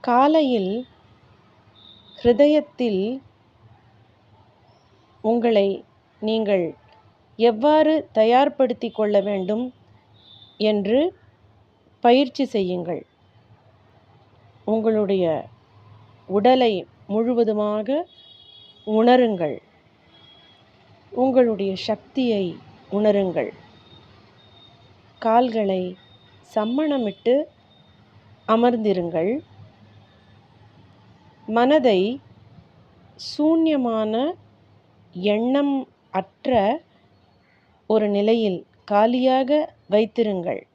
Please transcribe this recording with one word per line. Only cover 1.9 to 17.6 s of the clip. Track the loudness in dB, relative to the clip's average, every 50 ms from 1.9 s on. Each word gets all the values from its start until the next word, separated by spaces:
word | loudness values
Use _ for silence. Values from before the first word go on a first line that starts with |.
| -20 _ _ -20 -20 -2
ஹிருதயத்தில் | 0 2 4 6 4 4 4 2 0 -4 _ -4 -4 -2 -2 -2 -2 -4 -6 -10 -14 -20 _ _ _ _ _ _ _ -20 -20 _ _ _ _ _ _ _ _ _ _ _ _ _ _ _ _ _ _ _ _ _ _ _ _ _ _ _ _ _ -4
உங்களை | -2 -2 0 0 0 2 2 0 0 -4 -6 -12 _ _ _ _ _ _ _
நீங்கள் | -6 -4 -2 -2 -2 0 0 -2 -2 -4 -8 _ _ _ -20 _ _ _ _ _ _ _ _ 0
எவ்வாறு | 0 0 2 2 0 2 4 4 4 2 2 0 -2 -2
தயார்படுத்திக் | 0 2 2 4 4 4 2 0 0 -2 -2 -2 -2 -6 -8 -8 -4 -4
கொள்ள | -4 0 0 0
வேண்டும் | 0 0 -6 -4 -4 -4 -4 -4 -6 -8 -12 _ _ _ _ _ _ _ _ _ _ -20 -20 -20 -20 -20 _ _ -2 0
என்று | 0 0 -2 0 0 0 0 -2 -6 _ _ _ _ _ _ _ _ _ _ _ _ _ _ _ _ _ 2
பயிற்சி | 4 4 4 2 0 -2 -6 -6
செய்யுங்கள். | -4 -2 -4 -2 -2 -4 -6 -6 -8 -8 -10 -10 _ _ _ _ _ _ _ _ _ -20 _ _ _ _ _ _ _ _ _ _ _ _ _ _ _ _ _ _ -20 _ _ _
உங்களுடைய | -4 -4 -2 0 0 0 0 0 0 0 0 0 -2 -2 -4 -6 -12 -20 _ _ _ _ -20 -20 -20 -20 -20 -20 _ -20 _ _ -4
உடலை | -4 2 4 4 4 4 2 0 0 -4 -8 _ _ _ -10 -6
முழுவதுமாக | -4 -2 -2 0 0 0 0 0 0 -2